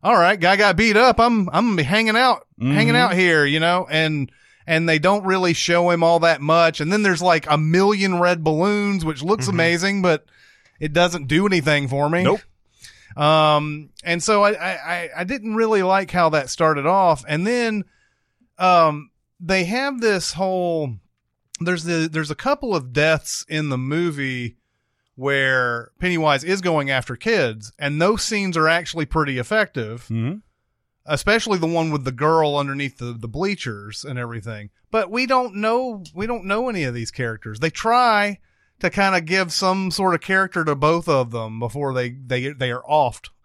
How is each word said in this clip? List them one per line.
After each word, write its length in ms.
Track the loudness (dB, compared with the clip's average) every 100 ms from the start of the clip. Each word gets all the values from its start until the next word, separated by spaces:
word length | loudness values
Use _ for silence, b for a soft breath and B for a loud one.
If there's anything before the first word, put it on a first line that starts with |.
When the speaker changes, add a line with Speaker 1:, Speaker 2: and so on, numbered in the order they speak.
Speaker 1:
all 120 | 4 4
right, 240 | 4 4
guy 160 | 2 4
got 200 | 4 4
beat 180 | 4 6
up. 240 | 6 6
I'm, 300 | 4 4 0
I'm 160 | 0 0
gonna 120 | 0
be 60 |
hanging 320 | 0 0 2 2
out, 300 | 2 0 _ _
Speaker 2:
Mm-hmm. 120 | 0
Speaker 1:
hanging 220 | 2 4 4
out 200 | 2 2
here," 280 | 4 4
you 160 | 2 2
know, 280 | 2 0 0
and, 420 | -2 0 -2 -6 b b b b
and 200 | 0 2
they 120 | 2
don't 260 | 2 0 0
really 280 | 0 2
show 360 | 0 2 2 2
him 140 | 2
all 160 | 4 4
that 200 | 4 2
much. 380 | 2 4 4 2
And 140 | -2
then 80 | 0
there's, 200 | 2 2
like, 260 | 2 2 2
a 80 | 0
million 640 | 2 4 4 2 0 2
red 240 | 2 2
balloons, 600 | 0 0 0 0 0 -2
which 200 | -2 -4
looks 220 | -2 -2 0
Speaker 3:
Mm-hmm. 80 | 0
Speaker 1:
amazing, 460 | 2 2 0 0
but 220 | 2 0 _ b b b b b
it 140 | -4
doesn't 340 | 2 2 0 0
do 200 | 0 2
anything 400 | 0 2 0 0
for 200 | -2 0
me. 140 | 2
Speaker 2:
Nope. 200 | 2 0 -4 _ _ B B B B -2
Speaker 1:
Um, 720 | 2 4 4 4 0 -8 -12 -14
and 180 | -4 -2
so 220 | 2 4
I, 80 | 4
I, 200 | 2 -6
I, 360 | -8 -6 -6 -8 -8
I 60 |
didn't 320 | -6 -6 -4 -2
really 260 | 2 2
like 280 | 2 0 0
how 180 | 0 2
that 200 | 2 -2
started 340 | 0 0 2 2
off. 400 | 2 4 2 -2
And 180 | -4 -2
then, 360 | 0 -2 -4 -8 _ _ _ _ _ _ _
um, 520 | 4 6 4 0 -12 _ _ _
they 240 | -2 0 0
have 340 | -2 -4 -2
this 340 | 0 0 -2
whole, 640 | -4 -2 -2 -2 -2 -4 -8 _ _ _ _ _ -8
there's 240 | -4 -4
the, 240 | -2 -2 -2
there's 180 | -4 -6
a 60 | -6
couple 400 | -2 -2 -2 -4
of 180 | -2
deaths 500 | 0 2 0 -2 -10 -6
in 200 | -6 -4
the 80 | -4
movie 800 | -4 -2 -2 -4 -6 -6 -10 -12 _ _ _ _ _ -8
where 760 | -2 0 2 0 0 -4 -10 _
Pennywise 440 | -2 0 2 0
is 180 | 0 -2
going 300 | 0 0 0
after 240 | -2 -4 -6
kids, 580 | -2 0 0 -4 -16 _
and 200 | -6 0
those 220 | 0 0
scenes 320 | -2 -4 -2 0
are 120 | 2
actually 380 | 2 -2 -8 -4
pretty 320 | -2 -2 -4
effective, 640 | -2 0 0 -4 -8 -10 -6
Speaker 2:
Mm-hmm. 260 | -4 -4 -6 _ _ _ _ _ _ -6
Speaker 1:
especially 500 | -4 2 0 2 0
the 80 | 0
one 240 | 0 0
with 120 | -2 -4
the 60 |
girl 440 | -2 2 2 2 0
underneath 440 | -4 -4 -6 _
the, 140 | -12
the 140 | -10 -12
bleachers 800 | -6 -4 -4 -8 -10 -14 -14 -10
and 140 | -8
everything. 500 | -8 -10 -12 -14 -16 _ _
But 180 | -4 -2
we 160 | -4 0
don't 300 | 0 0 -4
know, 480 | -2 0 -2 -8 -14
we 140 | -8 -6
don't 180 | -6 -4
know 240 | -4 -2
any 140 | -4
of 100 | -4
these 160 | -6 -10
characters. 480 | -6 -6 -6 -12 -4
They 120 | -4
try 680 | -2 2 4 4 4 0 -4 _ _ _ _
to 120 | -4
kinda 300 | 0 2 2
give 300 | 0 0 0
some 360 | 0 0 0 -2
sort 240 | 0 0
of 80 | 0
character 420 | 0 0 0 -2 -2
to 100 | 2
both 320 | 2 2 2
of 220 | 0 0
them 280 | -4 -8 -6
before 340 | -8 -6 -4 -4
they, 160 | -4
they, 380 | -8 -6 -4 -4
they 220 | -6 -6
are 120 | -6
offed. 460 | -2 0 0 -2 -20 _